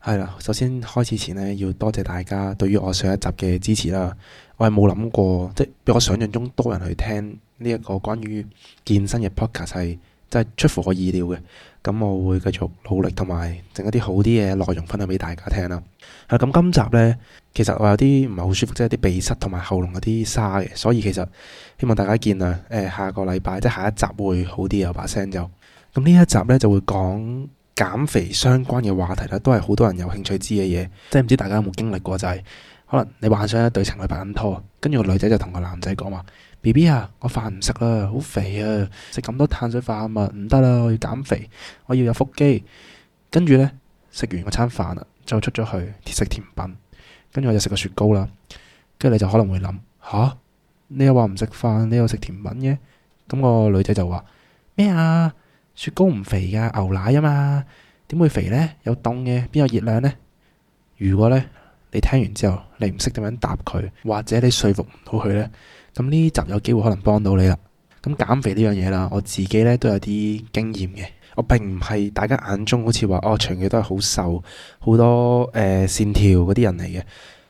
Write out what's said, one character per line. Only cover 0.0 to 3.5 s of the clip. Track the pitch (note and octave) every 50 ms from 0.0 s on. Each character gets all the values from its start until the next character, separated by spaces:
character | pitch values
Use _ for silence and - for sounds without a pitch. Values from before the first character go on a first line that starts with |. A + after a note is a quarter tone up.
| -
係 | - G#2+
啦， | G2 F#2+ F#2+ F#2+ -
首 | - -
先 | A2 - B2+ B2+ B2+ B2+
開 | A#2 - - B2 B2
始 | - A#2
前 | G#2 - - F2+
呢， | G2 G2 G2 G2+
要 | G2 G2 F#2+ F#2
多 | - G#2+ G#2+ G#2+
謝 | G#2+
大 | F#2+ - F2 F2+ F2+
家 | - G2+ G2 G2 G2 F#2+
對 | G2 G2+ G2
於 | G2+
我 | G2+ G2 F#2
上 | F#2 F#2 - F#2 G2
一 |
集 | G2+ - F#2+ F2
嘅 | - - F#2